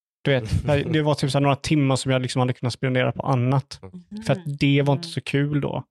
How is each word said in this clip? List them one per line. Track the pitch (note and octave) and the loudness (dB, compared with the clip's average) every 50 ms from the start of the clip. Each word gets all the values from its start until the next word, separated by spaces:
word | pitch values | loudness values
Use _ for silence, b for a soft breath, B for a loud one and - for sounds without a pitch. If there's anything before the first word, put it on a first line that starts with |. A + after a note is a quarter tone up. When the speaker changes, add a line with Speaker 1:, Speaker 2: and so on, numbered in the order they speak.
| _ _ _ _ - | _ _ _ _ -2
Speaker 1:
Du | C#3 | 0
vet, | C#3 B2+ A#2 | 0 0 0
Speaker 2:
<laughs> | G#2+ - - - C#3 | 0 -2 -2 0 2
Speaker 1:
jag, | D3 C#3+ C#3+ E3 D#3+ | 0 0 0 0 0
det | D#3 | 2
var | D3+ D3+ D3 | 2 2 0
typ | - - C#3 | 0 0 0
så | C3 C#3+ | 0 2
här | C#3+ | 2
några | C#3+ C#3 | 2 2
timmar | C3+ - - D#3+ D3+ C#3 C3+ C3+ | 0 0 0 2 2 4 2 2
som | B2 - C3 | 0 0 0
jag | C3 C3 | 0 0
liksom | B2+ B2 - C3+ | 0 -2 0 0
hade | B2+ B2+ B2+ | 0 0 0
kunnat | - - B2 - | -2 -4 -6 -4
spendera | - - C3 B2+ B2+ B2+ B2 | -2 -2 -2 0 0 0 0
på | A#2+ - | -2 -4
annat. | - - C3+ B2 A#2+ B2+ C#3 C3+ - - - - - | -2 0 0 2 2 2 0 0 -2 -4 -10 -18 -18
Speaker 2:
Mm. | F#2+ F#2 - - - - G#2+ A3 | -18 -18 -20 -18 -16 -14 -6 -2
Speaker 1:
För | - C#3 | -2 -2
att | F#3+ E3+ D3+ C#3+ C#3+ | -2 -2 -6 -4 0
det | D3+ C#3 C#3 C#3+ | 2 2 4 4
var | C#3 C#3+ C#3 | 4 2 0
inte | C3 - - | 0 -2 -6
Speaker 3:
Mm. | - | -8
Speaker 1:
så | - | -10
kul | - - - C#3 C#3+ C#3+ D3+ C#3+ | -6 -4 -2 -2 0 0 0 -2
då. | C#3 - - C3+ - _ | -2 -2 -4 -6 -8 _